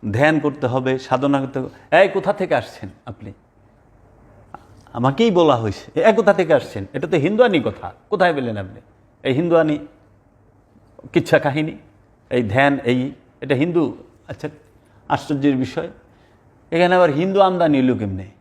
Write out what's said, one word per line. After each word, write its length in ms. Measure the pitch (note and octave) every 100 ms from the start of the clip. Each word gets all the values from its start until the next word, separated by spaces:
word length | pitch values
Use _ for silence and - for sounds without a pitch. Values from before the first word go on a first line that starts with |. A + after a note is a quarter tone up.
| G#2
ধ্যান 280 | G#2 D3 D#3
করতে 260 | D3 C3+ B2+
হবে, 260 | B2+ B2+ C3
সাধনা 420 | C3 C3 C#3 C#3
করতে 180 | C3+ C3+
হবে। 120 | B2+ - - D#3
এই, 120 | G3
কোথা 240 | G3 D#3+
থেকে 220 | G3+ F#3
আসছেন 340 | D3 G#2 - G2 - -
আপনি? 260 | A2 G#2 G2+ _ _ _ _ _ _ _ _ - - _ - _ - -
আমাকেই 380 | B2 B2 C#3 A#3
বলা 260 | F3+ D#3+ B2+
হয়েছে, 440 | A2 F#2+ - -
"এ, 120 | A3
কোথা 200 | G#3 G#3
থেকে 220 | F#3+ E3
আসছেন? 320 | D3+ - G#2+ G2
এটা 140 | - D#3+
তো 100 | E3
হিন্দুয়ানি 440 | C#3+ G#3+ B3 F3+
কথা, 320 | A2 - F2+ - _
কোথায় 240 | G#3 F3+
পেলেন 220 | D3 B2 G#2
আপনি 240 | F#2+ G#2+ _ _ _ _
এই 120 | C3+
হিন্দুয়ানি 440 | C3 F3 E3 D#3 D3 - _ _ _ _ _ _ _ _ _ _ _ -
কিচ্ছা 260 | - E4 D3+
কাহিনী, 360 | - C#3 D#3 - - _ _ _ _
এই 120 | B2 A2+
ধ্যান, 300 | G#2+ C#3 C#3
এই, 280 | A#2+ B2+ C3 - _ _
এটা 140 | C3+
হিন্দু?" 420 | C3+ D#3+ E3+ C#3+ - - _ -
আচ্ছা, 200 | - D3+ - _ _ _ _ _
আশ্চর্যের 480 | C#3 - C#3+ C#3+ C3+
বিষয়, 320 | C3 - - - _ _ _ _ _ _ _
এখানে 240 | E3 F3
আবার 160 | F3+ F3
হিন্দু 300 | C#3 F#3 F#3+
আমদানি 360 | F#3+ F#3 E3 C#3+
হইল 200 | B2+ A2+
কেমনে? 280 | G#2 F#2+ F#2+ -